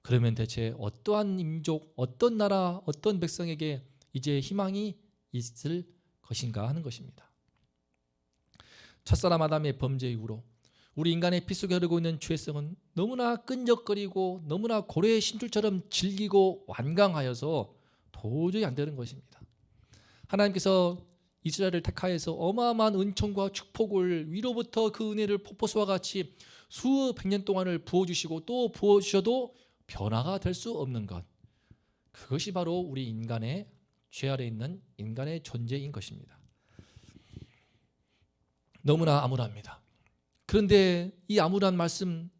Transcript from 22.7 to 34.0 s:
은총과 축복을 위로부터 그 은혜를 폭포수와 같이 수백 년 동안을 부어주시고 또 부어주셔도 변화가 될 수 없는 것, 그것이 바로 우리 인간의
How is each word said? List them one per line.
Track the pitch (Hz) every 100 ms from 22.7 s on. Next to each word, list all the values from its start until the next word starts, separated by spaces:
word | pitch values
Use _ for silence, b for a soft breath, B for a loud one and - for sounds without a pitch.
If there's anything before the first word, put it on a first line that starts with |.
| 226 220
은총과 | 196 202 190 208 202 196
축복을 | 196 - - 220 196 180 170 156
위로부터 | 180 247 233 240 226 220
그 | 214 214
은혜를 | 214 208 202
폭포수와 | 202 - 214 214
같이 | 202 185 - 196 160 B B B B
수백 | - 247 269 262 - 190
년 | 202
동안을 | 196 185 185 170
부어주시고 | - 180 185 170 165 160
또 | 165 247 240
부어주셔도 | - 208 202 196 196 190 254 247 b b b _
변화가 | - 101 113 147 190
될 | 180
수 | 180 226 233
없는 | 131 120 98
것, | 87 82 _ _ b b b b b _
그것이 | - - 135 208
바로 | 185 170 180
우리 | 180 135 123
인간의 | 110 113 117 113 175 208 _ _ _